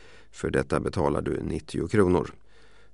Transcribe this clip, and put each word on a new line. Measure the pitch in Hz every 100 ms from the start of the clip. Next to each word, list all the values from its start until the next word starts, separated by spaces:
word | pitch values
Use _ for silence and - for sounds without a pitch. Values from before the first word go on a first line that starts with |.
| - - -
För | - -
detta | 67 69 76
betalar | - - 73 71
du | - 71
nittio | 80 - - - 80
kronor. | 110 92 87 62 - - - - - -